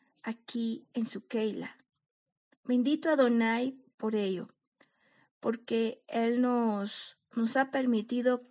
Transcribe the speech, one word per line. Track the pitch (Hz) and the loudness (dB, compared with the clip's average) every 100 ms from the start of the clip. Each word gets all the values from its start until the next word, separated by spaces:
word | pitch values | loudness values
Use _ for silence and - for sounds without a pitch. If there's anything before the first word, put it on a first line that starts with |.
| _ _ | _ _
aquí | - 226 - 233 226 226 - | -10 -10 -8 -4 -4 -4 -8
en | - 226 | -6 -6
su | 202 - | -6 -6
Keila. | 226 220 185 165 - _ _ _ _ _ _ _ _ | -4 -2 -4 -10 -14 _ _ _ _ _ _ _ _
Bendito | - 247 247 302 330 | -2 2 2 0 2
Adonai | 294 247 233 226 233 262 - - - | 4 4 4 2 0 -2 -6 -16 -8
por | 220 220 | -4 -2
ello, | 196 180 - _ _ _ _ _ _ _ _ _ | -2 -4 -8 _ _ _ _ _ _ _ _ _
porque | 233 233 - 226 226 - - | -4 -4 -2 0 0 -4 -6
Él | 233 226 240 | -2 0 2
nos, | 247 240 226 202 208 - - - _ | 2 2 2 0 -4 -8 -14 -18 _
nos | - 226 262 | -2 0 0
ha | 269 | 0
permitido | 277 262 220 214 247 247 247 - | 0 2 2 0 0 0 0 -4